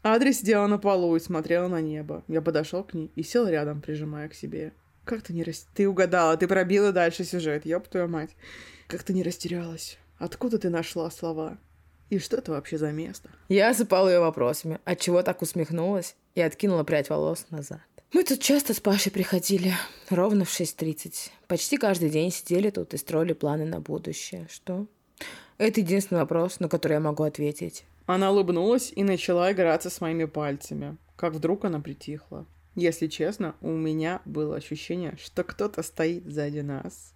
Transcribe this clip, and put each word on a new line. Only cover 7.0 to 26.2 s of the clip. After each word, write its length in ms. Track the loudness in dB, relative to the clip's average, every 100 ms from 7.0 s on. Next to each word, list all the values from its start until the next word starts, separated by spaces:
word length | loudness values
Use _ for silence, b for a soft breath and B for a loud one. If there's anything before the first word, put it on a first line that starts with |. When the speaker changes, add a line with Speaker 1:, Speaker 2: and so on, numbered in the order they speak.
| 2 0
Speaker 1:
сюжет, 420 | -4 -2 -2 -4 -2
ёб 220 | -4 -2
твою 200 | -4 -2
мать. 280 | -4 -6 -14 B B B B B
Как 140 | -10
ты 120 | -2
не 100 | 0
растерялась? 760 | 0 -4 -6 -6 -8 -10 -14 -16 _ _
Откуда 400 | -10 -4 -2 0
ты 100 | 0
нашла 400 | -2 -2 -6 -6
слова? 480 | -6 -6 -6 -6 -10 _ _ _ _ _
И 80 | -4
что 180 | -2 -4
это 140 | -2
вообще 260 | -6 -4 -4
за 140 | -4
место?» 380 | -4 -8 -12 -18 -20 _
Speaker 2:
Я 220 | 4 6
осыпал 360 | 4 4 6 8
её 140 | 6
вопросами, 560 | 4 4 0 0 -4 -6 -4
отчего 380 | -2 2 4
так 180 | 2 -2
усмехнулась 760 | -2 -2 -2 0 0 -2 -4 -14 _ 0
и 60 |
откинула 420 | 0 2 2 2
прядь 260 | 2 2 2
волос 380 | 0 0 -2 -8
назад. 300 | -10 -10 -14 _ -20 _
«Мы 100 | 2
тут 180 | 2 0
часто 340 | 4 2 2 0
с 40 |
Пашей 320 | 2 2 2
приходили, 640 | 0 0 0 2 2 2 0 B B 0
ровно 340 | 2 4 4 2
в 60 |
шесть 260 | -2 -4 -2
тридцать. 540 | -4 -4 -10 -12 -12 -16 _
Почти 300 | -2 0 0
каждый 340 | 2 2 2
день 180 | 2 0
сидели 400 | -2 0 2 2
тут 240 | -2 -6
и 40 | -8
строили 360 | -2 0 0
планы 320 | 0 0 0 -2
на 140 | -6
будущее. 680 | -6 -6 -6 -8 -10 -12 -12
Что? 340 | -14 -8 -8 -8 _ _ _ B B B _
Это 220 | 2 4
единственный 400 | 2 2 2
вопрос, 400 | 0